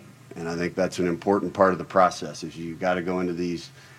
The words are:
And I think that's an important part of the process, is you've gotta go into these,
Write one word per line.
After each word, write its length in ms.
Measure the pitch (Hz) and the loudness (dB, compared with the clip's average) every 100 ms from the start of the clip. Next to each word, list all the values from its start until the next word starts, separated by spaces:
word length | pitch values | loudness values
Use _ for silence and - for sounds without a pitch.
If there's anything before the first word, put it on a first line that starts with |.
| - - - - | -16 -20 -18 -10
And 120 | 82 | -6
I 80 | 85 | -4
think 180 | 87 | -2
that's 240 | 85 90 - | 0 -2 0
an 80 | 90 | 0
important 480 | 85 101 101 90 | 0 2 2 0
part 180 | - 95 | 4 4
of 60 | 87 | 4
the 60 | |
process, 600 | 78 95 90 - 80 76 | 0 4 4 2 -8 -8
is 120 | 82 78 | -12 -10
you've 240 | 82 80 | -10 -4
gotta 220 | 90 90 | -2 0
go 180 | 87 90 | 0 -2
into 120 | 90 | -2
these, 380 | 85 90 85 - - - | -2 -4 -4 -10 -18 -20